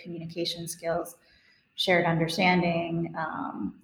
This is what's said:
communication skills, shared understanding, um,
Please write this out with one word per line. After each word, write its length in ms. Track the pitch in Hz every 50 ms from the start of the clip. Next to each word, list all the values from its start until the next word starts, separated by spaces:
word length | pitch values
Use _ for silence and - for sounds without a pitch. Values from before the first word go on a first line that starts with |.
| -
communication 640 | 185 170 165 165 165 - 175 165 160 - 170 170 165
skills, 480 | - - - 165 165 170 160 - - - _ _ _ _ _ _ _ _ _ _ _
shared 300 | - - - 180 175 170
understanding, 1080 | 170 165 160 165 160 - - 190 180 180 180 170 175 170 165 170 170 165 170 170 165 160 165
um, 580 | 160 156 - - - - - - - - - -